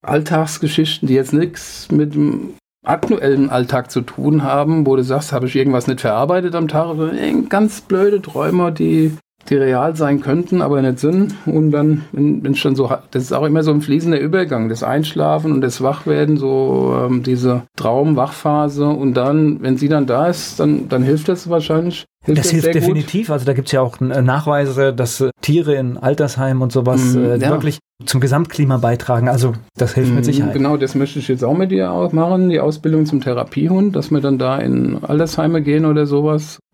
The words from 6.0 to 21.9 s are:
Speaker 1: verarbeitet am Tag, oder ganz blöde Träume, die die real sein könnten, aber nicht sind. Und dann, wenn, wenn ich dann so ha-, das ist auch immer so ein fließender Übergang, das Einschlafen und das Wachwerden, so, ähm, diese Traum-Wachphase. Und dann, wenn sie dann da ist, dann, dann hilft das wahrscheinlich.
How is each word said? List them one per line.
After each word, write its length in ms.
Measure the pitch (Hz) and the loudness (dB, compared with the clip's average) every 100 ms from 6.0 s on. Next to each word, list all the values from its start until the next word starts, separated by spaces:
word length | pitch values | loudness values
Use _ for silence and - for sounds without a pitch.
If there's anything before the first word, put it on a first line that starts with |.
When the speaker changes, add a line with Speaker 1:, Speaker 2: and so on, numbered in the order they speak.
Speaker 1:
verarbeitet 520 | 123 107 143 180 180 | 0 0 0 0 -2
am 140 | 170 160 | -2 -2
Tag, 220 | 156 170 | -2 -2
oder 220 | 156 160 - - - - | -4 -4 -2 -2 -2 0
ganz 320 | 196 214 - | 2 2 -2
blöde 400 | - 185 202 202 | -2 2 2 2
Träume, 500 | 175 - 156 180 175 | -4 -4 0 0 0
die 460 | 160 160 160 160 156 _ _ - | 0 0 2 2 -2 _ _ -2
die 60 | 143 | 2
real 400 | 131 127 147 156 | 2 2 0 0
sein 260 | 143 143 | 0 0
könnten, 400 | 139 151 175 185 | 0 -2 0 0
aber 200 | 143 143 | 0 2
nicht 180 | 131 127 | 0 0
sind. 360 | 147 185 202 202 - | 0 0 0 -2 -2
Und 260 | 156 156 | 0 2
dann, 340 | 147 151 151 - | 2 2 0 -2
wenn, 320 | - 147 147 | -2 0 0
wenn 100 | 135 | -2
ich 80 | 139 | -2
dann 120 | 147 135 | 0 0
so 140 | 127 | 0
ha-, 140 | 135 - | -2 -4
das 120 | 131 | -6
ist 80 | 127 | -2
auch 120 | 131 151 | -2 2
immer 160 | 156 | 2
so 80 | 156 | 2
ein 100 | 147 | 0
fließender 380 | 147 165 165 151 | 0 0 0 0
Übergang, 500 | 147 190 175 123 110 | 0 0 0 -2 -2
das 120 | 113 | -2
Einschlafen 680 | - 139 156 160 151 156 156 | -2 -2 -2 0 0 0 0
und 100 | 139 | 0
das 200 | 131 - | 0 0
Wachwerden, 560 | 135 147 160 147 147 151 | -2 -2 -2 0 2 2
so, 580 | 135 135 131 131 127 127 127 | 2 0 2 2 2 0 0
ähm, 160 | 127 | 0
diese 400 | 127 123 127 123 120 - | 0 0 0 0 -4 -4
Traum-Wachphase. 1080 | 113 123 151 139 139 - 156 147 147 143 147 | -2 2 2 2 0 -2 -2 0 -2 0 0
Und 260 | 147 135 127 | 0 0 0
dann, 460 | 131 151 156 143 | 2 2 2 0
wenn 160 | 131 127 | -2 0
sie 100 | 143 | 2
dann 160 | 151 131 | 2 2
da 200 | 120 170 | 0 0
ist, 320 | 170 - - | -2 -8 -2
dann, 300 | 151 147 - | 0 0 -2
dann 140 | 131 | 0
hilft 240 | 131 151 156 | 2 0 0
das 220 | 180 165 | -4 -2
wahrscheinlich. 560 | 170 156 160 175 | -2 0 0 -2